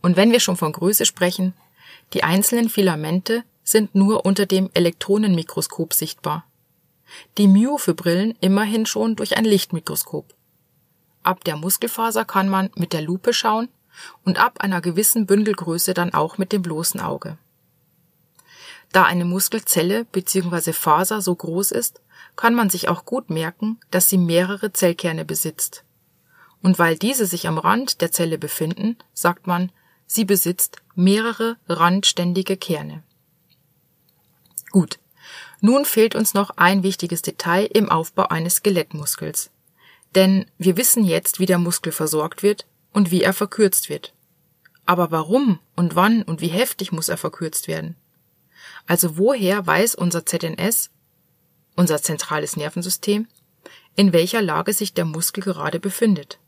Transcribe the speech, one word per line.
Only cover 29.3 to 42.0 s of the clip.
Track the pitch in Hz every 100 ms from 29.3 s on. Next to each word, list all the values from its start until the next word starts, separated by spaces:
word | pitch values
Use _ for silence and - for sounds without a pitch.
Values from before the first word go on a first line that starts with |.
| 175 -
man, | 175 180 _ _ _ _
sie | -
besitzt | 196 196 170 180 - - _
mehrere | - 185 202 226 226 226 233 -
randständige | 170 170 190 - - 175 175 185 190
Kerne. | - 156 151 156 - _ _ _ _ _ _ _ _ _ _ _ _ _ _ - -
Gut, | 196 160 - _ _ - - - -
nun | 202 262
fehlt | 285 - 220
uns | 214 220
noch | 202 202 -
ein | 175 196
wichtiges | 185 185 175 175
Detail | - - 175 175 214
im | - 208
Aufbau | 160 160 - -
eines | 160 165 -
Skelettmuskels. | 208 185 180 151 147 - 156 156 - _ _ _ _ _ _
Denn | 190 190 190 - _
wir | 180 175
wissen | 247 240
jetzt, | 196 165 - -
wie | 180
der | 180
Muskel | 175 175 170
versorgt | -